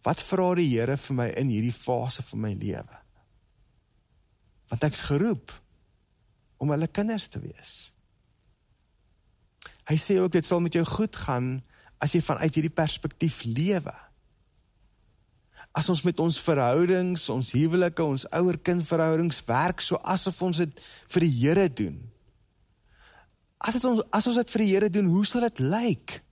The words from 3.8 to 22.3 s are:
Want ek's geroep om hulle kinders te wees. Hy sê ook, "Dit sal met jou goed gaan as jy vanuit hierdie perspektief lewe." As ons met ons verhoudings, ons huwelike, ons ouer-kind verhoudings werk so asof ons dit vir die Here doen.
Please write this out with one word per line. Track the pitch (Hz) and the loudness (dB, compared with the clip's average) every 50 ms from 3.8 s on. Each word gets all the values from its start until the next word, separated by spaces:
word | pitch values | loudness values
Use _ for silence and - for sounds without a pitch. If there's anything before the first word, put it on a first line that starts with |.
| _ _ _ _ _ _ _ _ _ _ _ _ _ _ _ _ _ _ | _ _ _ _ _ _ _ _ _ _ _ _ _ _ _ _ _ _
Want | - 117 - | -4 0 0
ek's | 151 143 - - - | 0 0 -2 -4 0
geroep | 147 143 190 240 208 123 - - - - _ _ _ _ _ _ _ _ _ _ _ _ _ _ _ _ _ _ _ _ | 0 2 2 2 0 -2 -6 -16 -20 -20 _ _ _ _ _ _ _ _ _ _ _ _ _ _ _ _ _ _ _ _
om | 131 147 | -2 -2
hulle | 147 143 165 165 - | 0 0 -2 -2 -2
kinders | - 208 220 226 208 - - | -2 -2 -2 -2 -4 -6 -8
te | - - | -10 -12
wees. | - - - - - - - - - - _ _ _ _ _ _ _ _ _ _ _ _ _ _ _ _ _ _ _ _ _ _ _ _ _ _ _ _ _ _ _ _ _ _ - - - _ _ - | -12 -12 -14 -14 -16 -14 -12 -12 -12 -14 _ _ _ _ _ _ _ _ _ _ _ _ _ _ _ _ _ _ _ _ _ _ _ _ _ _ _ _ _ _ _ _ _ _ -20 -20 -20 _ _ -2
Hy | 151 160 | -2 -2
sê | - - 202 185 | 0 2 2 2
ook, | 185 180 | 2 2
"Dit | 156 180 156 | 2 0 0
sal | - 180 175 | 2 0 0
met | 175 170 - 175 | 0 0 0 0
jou | 165 | 0
goed | - - - 220 214 - - - | 0 0 -2 -2 -2 -2 -8 -6
gaan | - 131 123 123 127 127 131 - _ _ _ _ - _ _ | -4 -2 -2 -2 -2 -4 -6 -8 _ _ _ _ -20 _ _
as | - 147 - | -4 0 0
jy | 175 | 0
vanuit | 156 - 151 - - 160 135 | 0 0 -2 0 0 0 0
hierdie | 160 156 160 - - 160 | 0 -2 0 0 0 0
perspektief | 151 - - - 147 - _ - 165 - - - 117 | 0 -2 -4 -8 -10 -6 _ -2 -2 -2 -2 -6 -4
lewe." | 113 120 156 190 208 180 143 - - - - - _ _ _ _ _ _ _ _ _ _ _ _ _ _ _ _ _ _ _ _ _ _ _ _ _ _ _ _ _ - - _ _ 160 | -2 -2 0 0 0 -2 -2 -6 -14 -14 -20 -20 _ _ _ _ _ _ _ _ _ _ _ _ _ _ _ _ _ _ _ _ _ _ _ _ _ _ _ _ _ -20 -20 _ _ -2
As | 156 - 185 | 0 0 0
ons | 156 - 180 | 2 2 0
met | 165 - | 0 2
ons | 160 170 156 - | 2 2 0 0
verhoudings, | - - 160 139 131 120 127 151 175 180 190 185 180 180 180 165 - - | 2 2 2 4 4 4 4 4 4 4 4 2 2 0 -2 -4 -4 -4
ons | 117 - 143 - - | -2 -2 -4 0 0
huwelike, | 127 151 160 165 180 180 175 165 - | 2 2 4 4 2 2 2 2 0
ons | 165 151 135 131 - - - | 0 0 0 -2 -4 -4 -2
ouer-kind | 156 175 185 170 156 - - 175 175 165 - | 2 2 2 0 0 0 0 0 0 0 0
verhoudings | 170 165 160 160 160 160 170 170 147 - - | 2 2 2 4 2 2 2 0 -2 -4 -4
werk | - 120 127 151 180 185 - - | -2 0 2 2 0 -2 -4 -4
so | - 185 - | -4 -4 -4
asof | - - 190 190 - 190 180 - 185 185 | -2 -2 -2 -2 -2 -4 -4 -2 -2 -2
ons | 175 156 175 | 0 0 -2
dit | 156 - - - - - - - _ - | -2 -4 -14 -20 -20 -20 -20 -16 _ 2
vir | 180 170 | 2 4
die | 165 139 | 4 2
Here | 117 120 143 165 190 196 170 | 4 4 4 4 4 4 2
doen. | 123 - 107 87 71 - - 117 - _ _ _ | 0 -2 -6 -6 -6 -10 -16 -18 -20 _ _ _